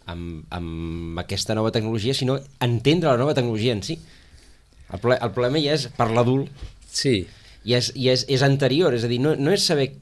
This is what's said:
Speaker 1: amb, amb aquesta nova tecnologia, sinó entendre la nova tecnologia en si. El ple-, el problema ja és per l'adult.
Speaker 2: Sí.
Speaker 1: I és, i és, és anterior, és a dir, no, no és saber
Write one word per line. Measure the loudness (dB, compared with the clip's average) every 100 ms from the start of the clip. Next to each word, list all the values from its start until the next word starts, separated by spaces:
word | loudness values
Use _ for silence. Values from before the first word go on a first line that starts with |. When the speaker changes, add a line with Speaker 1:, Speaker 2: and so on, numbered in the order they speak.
Speaker 1:
amb, | -12 -10 -10 -12 -10
amb | -8 -8 -6 -6 -8 -8 -8
aquesta | -6 -6 -2
nova | 0 0
tecnologia, | 0 -2 -2 -2
sinó | -2 -2 -2 -6 -4
entendre | 0 2 2 4 4
la | 2
nova | 2
tecnologia | 2 0 0 0
en | -2
si. | -4 -10 -12 -20 -20 -20 -20 -20 _ -20 -14
El | -4
ple-, | 0 2
el | 0
problema | -2 0 0
ja | 2
és | 0 -2
per | -2 2
l'adult. | 4 4 2 -2 -10 -16 -16 -10
Speaker 2:
Sí. | -2 0 0 -2 -12 -20 -12
Speaker 1:
I | -2 0
és, | 0 0
i | 2
és, | 2 2
és | 2
anterior, | 2 2 2 4 2
és | 2
a | 0
dir, | 0
no, | 0 2
no | 2 2
és |
saber | 2 2 0 -4